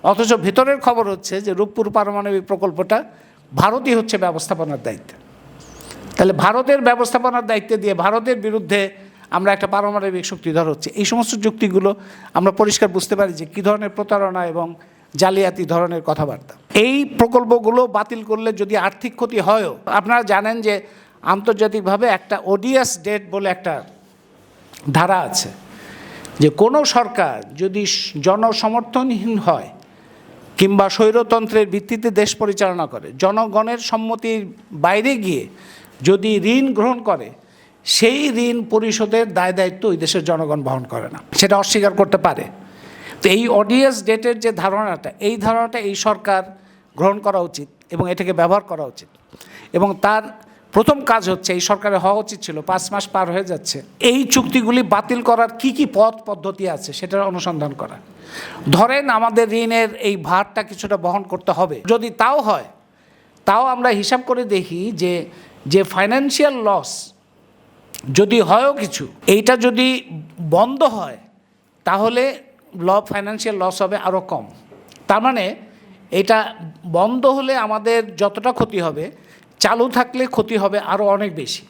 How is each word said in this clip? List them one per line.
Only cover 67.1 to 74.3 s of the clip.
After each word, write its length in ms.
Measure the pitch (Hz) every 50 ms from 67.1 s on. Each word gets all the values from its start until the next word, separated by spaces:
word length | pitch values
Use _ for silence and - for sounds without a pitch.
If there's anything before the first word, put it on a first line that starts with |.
| _ _ _ _ _ _ _ _ _ _ _ _ _ _ _ _ - - - 135
যদি 280 | 135 160 208 202 233 233
হয়ও 320 | 196 160 185 226 262 285
কিছু, 360 | 277 277 214 - - - 147 - - - -
এইটা 300 | - 196 214 208 233 254
যদি 460 | 240 220 247 220 233 254 262 254 - - - 165 156 - - - - 170 156
বন্ধ 320 | 160 175 214 247 269 269
হয় 340 | 320 262 220 208 175 143 120 101 - _ _ _ _ _ _ _ _ _ _ _ _
তাহলে 640 | - 180 196 214 226 233 247 254 277 262 - - _ _ _ _ _ - 180
ল-, 200 | 170 185 190 208
ফাইন্যান্সিয়াল 560 | 208 - - 202 202 202 220 220 - 226 208 190
লস 200 | 185 185 185 -
হবে 140 | 202 185 202
আরও 240 | 196 185 185 185 185
কম। 260 | 185 -